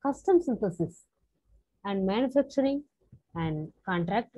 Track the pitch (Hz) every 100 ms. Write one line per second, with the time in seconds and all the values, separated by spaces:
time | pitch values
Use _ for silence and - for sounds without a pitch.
0 | 277 277 - 359 349 233 202 175 165 -
1 | _ _ _ _ _ _ _ _ 202 196
2 | 190 208 262 277 277 - 269 277 294 _
3 | _ - _ 170 160 156 156 - - 175
4 | 170 202 233